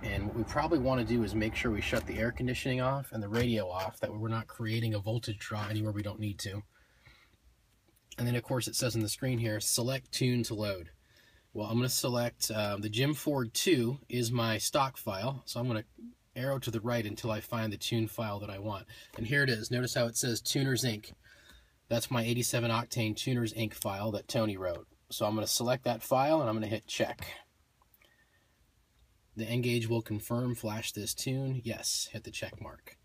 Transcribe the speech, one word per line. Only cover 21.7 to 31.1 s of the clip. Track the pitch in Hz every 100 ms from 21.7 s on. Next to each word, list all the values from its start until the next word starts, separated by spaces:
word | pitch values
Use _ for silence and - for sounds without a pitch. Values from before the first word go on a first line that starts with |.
| _ _
That's | 117 -
my | 123
eighty-seven | 113 120 120 123 113
octane | 113 117 - 110 104
Tuners | - 123 113
Inc | 110 110
file | - 107 98 107
that | 101 -
Tony | 123 110 95
wrote. | 92 85 - _ _
So | - 107
I'm | 107
gonna | 104
select | - 120 127
that | 127 117
file | - 131 139 160
and | 123
I'm | 110
gonna | 107
hit | 107 -
check. | - - - - - - _ _ _ _ _ _ _ _ _ _ _ _ _ _ _ _ _ _ -
The |
N | 110 120
gauge | 120 120 113
will | 117
confirm, | 110 104 - 120 127 120
flash | 113 107 -
this | - 98